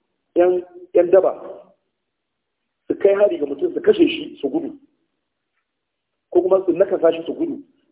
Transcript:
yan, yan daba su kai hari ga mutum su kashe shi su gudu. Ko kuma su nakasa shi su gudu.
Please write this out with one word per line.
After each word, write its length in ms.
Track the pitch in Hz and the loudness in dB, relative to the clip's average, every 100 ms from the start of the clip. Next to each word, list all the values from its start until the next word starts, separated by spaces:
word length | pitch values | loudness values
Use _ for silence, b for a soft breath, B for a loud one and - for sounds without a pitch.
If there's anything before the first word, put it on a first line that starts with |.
| _ _ _ - | _ _ _ 0
yan, 280 | 180 180 175 - - | 2 0 -6 -16 -2
yan 160 | 175 175 | 0 4
daba 300 | 185 156 - - - - _ _ _ _ _ _ _ _ _ _ _ - | 4 4 -2 -10 -20 -20 _ _ _ _ _ _ _ _ _ _ _ -10
su 80 | - | 0
kai 140 | 196 202 | 2 4
hari 220 | 208 330 | 0 0
ga 60 | 277 | -6
mutum 280 | - - | -4 -6
su 80 | - | -2
kashe 260 | - 330 311 | 0 2 2
shi 300 | - - - | 0 -12 -10
su 80 | 262 | -6
gudu. 300 | 302 277 - _ _ _ _ _ _ _ _ _ _ _ _ _ _ _ | -6 -8 -12 _ _ _ _ _ _ _ _ _ _ _ _ _ _ _
Ko 100 | 180 | -2
kuma 220 | 180 190 185 | 2 2 2
su 60 | |
nakasa 400 | 160 196 175 165 | 0 0 0 0
shi 100 | 165 165 | 0 -4
su 80 | |
gudu. 260 | 131 165 - - _ _ | -8 -8 -8 -14 _ _